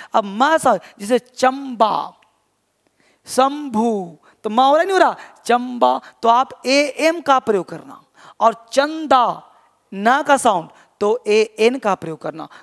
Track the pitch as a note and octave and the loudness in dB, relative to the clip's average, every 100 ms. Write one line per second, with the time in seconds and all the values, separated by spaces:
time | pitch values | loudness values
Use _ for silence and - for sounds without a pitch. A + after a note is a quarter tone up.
0 | - A#3 G3+ G3+ C#4 D#4+ C4 G3 - - | -2 -2 -2 0 0 2 2 0 -2 -14
1 | G3+ A#3+ - - B3+ C4+ C4+ A3+ G#3+ D#3+ | -2 -2 -2 -2 -2 -2 -10 -2 0 0
2 | - _ _ _ _ _ _ _ _ _ | -6 _ _ _ _ _ _ _ _ _
3 | _ _ - - C4+ D4 D4 G#3+ A#3 G#3 | _ _ -8 0 0 0 -6 -2 -2 -2
4 | F3 D#3 _ _ G#3+ A3 C4+ D4+ F#4 F#4+ | -6 -16 _ _ -6 0 2 2 2 2
5 | C#4+ F3+ - - - A#3+ B3+ A#3+ B3 B3+ | 2 0 -14 -18 -2 -2 -2 0 0 0
6 | - _ A3+ A#3+ C4+ - B3 C#4 D4 - | -6 _ 0 2 0 -6 0 0 0 0
7 | D#4 E4+ C#4+ C4 A#3 G3+ E3 D#3+ C3+ - | -2 -2 0 0 2 -2 -4 -14 -18 -20
8 | _ _ - - A3 A3 - C4+ D4 D#4+ | _ _ -20 0 0 0 -4 -2 -2 -4
9 | D4+ B3+ A3 D#3+ - _ _ _ _ G3 | 0 2 2 -2 -12 _ _ _ _ -4
10 | G#3+ C4+ D4 C#4 A#3+ F#3 D#3+ _ _ - | 0 0 2 2 2 0 -4 _ _ -4
11 | G#3 A#3+ G#3+ G#3+ G#3+ - A3 C4 G#3+ F#3+ | -2 -2 0 0 0 0 0 0 -4 -4
12 | D#3+ D#3 D#3 D#3 D3+ - | -6 -10 -12 -14 -18 -20